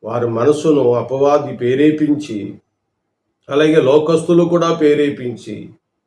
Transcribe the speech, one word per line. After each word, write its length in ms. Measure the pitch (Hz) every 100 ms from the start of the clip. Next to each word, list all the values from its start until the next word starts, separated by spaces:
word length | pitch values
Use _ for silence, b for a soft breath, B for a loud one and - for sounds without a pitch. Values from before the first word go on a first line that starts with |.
వారి 220 | 107 117 117
మనసును 680 | 113 139 147 160 143 120
అపవాది 640 | 120 113 135 143 147 131 117
ప్రేరేపించి, 1000 | 123 131 151 151 147 143 - 107 90 - _ _ _ _ _ _ _ _ -
అలాగే 260 | 143 156 156
లోకస్తులు 680 | 127 151 156 165 - 170
కూడా 300 | 170 170 165
ప్రేరేపించి, 960 | 160 151 147 143 117 123 110 - 92 85 - _ _